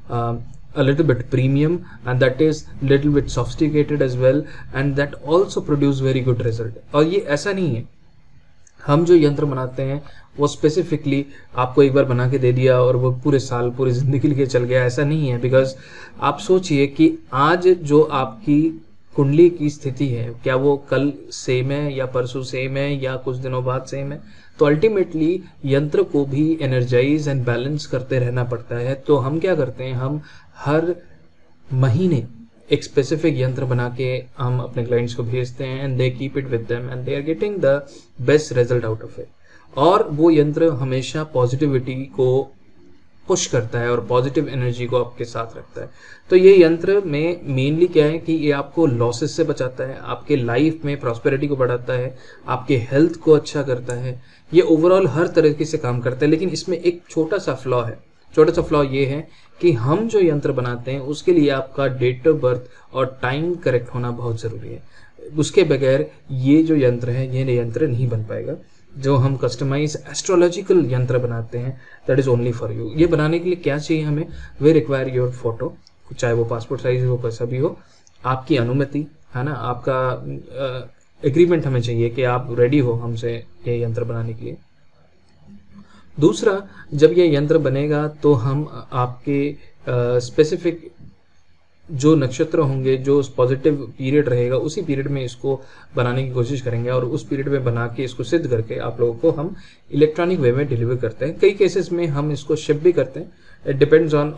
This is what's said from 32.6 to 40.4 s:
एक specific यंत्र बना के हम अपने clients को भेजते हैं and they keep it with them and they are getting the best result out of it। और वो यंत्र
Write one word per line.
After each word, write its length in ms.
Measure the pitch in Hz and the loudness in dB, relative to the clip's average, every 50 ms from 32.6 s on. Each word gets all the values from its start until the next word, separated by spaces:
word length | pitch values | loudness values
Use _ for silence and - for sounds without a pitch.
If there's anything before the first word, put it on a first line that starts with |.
| - - 151 | -2 -2 -2
एक 120 | - - | -2 -2
specific 540 | - - 147 135 - 160 147 170 160 143 127 | -2 0 0 0 0 -2 0 0 0 0 0
यंत्र 260 | 127 127 123 127 127 | -2 -2 -2 -2 -2
बना 300 | 127 123 120 123 123 123 127 | -2 0 -2 -2 -2 -4 -4
के 260 | 131 127 127 127 127 - - - | -4 -4 -4 -6 -8 -10 -10 -6
हम 220 | 127 123 123 123 | -4 -2 -2 -2
अपने 240 | 123 - - 123 113 | -4 -4 -4 -4 -2
clients 300 | 120 120 117 120 120 117 | 0 0 0 0 -2 -4
को 80 | - 117 | -6 -6
भेजते 420 | 113 123 127 123 123 - - 139 | -4 -2 -4 -4 -6 -6 -8 -8
हैं 320 | 131 131 131 139 139 131 | -8 -6 -6 -6 -4 -2
and 60 | 123 127 | 0 0
they 200 | 127 127 - 135 | 0 0 -2 -8
keep 220 | 139 - 143 139 | -6 -4 -6 -4
it 100 | 131 127 | -2 -4
with 160 | 117 113 - | -4 -4 -4
them 240 | 120 120 123 127 127 | -6 -6 -6 -8 -8
and 140 | 127 127 127 | -8 -6 -6
they 140 | 139 143 143 | -6 -4 -4
are 60 | 160 | -4
getting 360 | 160 160 214 208 208 185 165 | -4 -4 -4 -4 -2 0 2
the 160 | 139 139 143 139 - - - - _ _ - 123 135 | 2 2 2 -2 -8 -20 -20 -20 _ _ -8 0 2
best 280 | 143 151 151 - 131 127 | 2 2 2 0 0 0
result 260 | 120 120 127 120 113 | 0 2 0 -2 -2
out 160 | 110 110 110 | -2 -6 -6
of 200 | 98 92 - - | -10 -16 -16 -16
it। 80 | - - - _ - - - - - - - | -18 -18 -20 _ -20 -20 -20 -20 -20 -12 -2
और 320 | 135 143 170 190 214 226 - | 2 4 4 4 4 2 0
वो 200 | 147 143 160 170 | 0 2 4 4
यंत्र 380 | 160 147 | 6 6